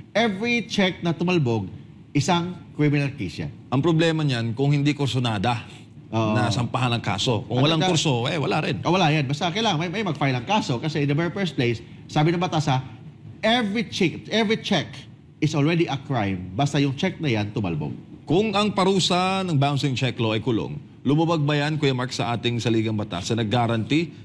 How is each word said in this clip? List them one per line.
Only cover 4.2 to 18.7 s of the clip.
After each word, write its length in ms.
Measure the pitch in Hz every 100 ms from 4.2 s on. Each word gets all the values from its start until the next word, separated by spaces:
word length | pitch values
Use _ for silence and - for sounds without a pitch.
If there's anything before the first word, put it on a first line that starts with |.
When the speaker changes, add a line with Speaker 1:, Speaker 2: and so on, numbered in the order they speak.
Speaker 2:
niyan, 320 | 156 120 117 110
kung 160 | 139
hindi 240 | 147 139 143
kursunada 720 | 139 131 123 107 117 117 - - - - -
Speaker 1:
Oo. 200 | 113 110
Speaker 2:
na 160 | 107 104
sampahan 480 | 113 120 131 123 117
ng 80 |
kaso. 400 | - 101 - 110 -
Kung 140 | 120
Speaker 1:
Ano 80 | 143
Speaker 2:
walang 120 | 160
Speaker 1:
na 80 | 185
Speaker 2:
kurso, 320 | 170 160 123 123
eh, 120 | 175
wala 240 | 139 190
rin. 160 | 185 120 -
Speaker 1:
Oh, 80 | 180
wala 160 | 160
yan. 160 | 156 131
Basta 240 | 143 180
kailangan 260 | 175 226 190
may, 120 | 175
may 120 | 180 202
mag-file 320 | 139 139 127
ng 80 | 113
kaso 320 | 214 208 120
kasi 240 | 156 151
in 60 | 143
the 40 | 143
very 140 | 170
first 300 | 180 185 -
place, 240 | 120 117 - - -
sabi 240 | 156 156
ng 80 | 180
batas, 320 | 180 165 147
ha, 100 | 131 - - - - - -
every 400 | 214 247 214 214 -
check, 340 | - 175 104 101
every 260 | 208 214 220
check 240 | - 185 113 - - - - -
is 80 | 151
already 340 | 156 143 170 165
a 80 | 135 -
crime 440 | 131 101 95 90 95
basta 240 | 143 151
yung 160 | 143 131
check 240 | 190 -
na 80 | 160
yan 240 | 110 104
tumalbog. 400 | 120 95 80 73 62 - - -
Speaker 2:
Kung 300 | 156 220 196
ang 160 | 208